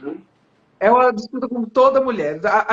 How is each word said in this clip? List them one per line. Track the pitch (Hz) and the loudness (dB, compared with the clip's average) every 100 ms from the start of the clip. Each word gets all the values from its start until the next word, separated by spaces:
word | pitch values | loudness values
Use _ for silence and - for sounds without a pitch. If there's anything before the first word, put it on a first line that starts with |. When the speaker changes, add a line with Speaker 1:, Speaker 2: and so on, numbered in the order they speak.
Speaker 1:
Uhum. | 143 - - _ _ _ _ _ | -12 -14 -16 _ _ _ _ _
Speaker 2:
É | 196 | 2
uma | 247 254 | 4 2
disputa | 214 - 254 254 | 0 -8 -8 -6
com | 247 226 | -6 -2
toda | 262 262 269 | 2 4 4
mulher. | 262 214 147 156 170 | 0 -2 -4 -4 0
A, | 208 220 | 0 0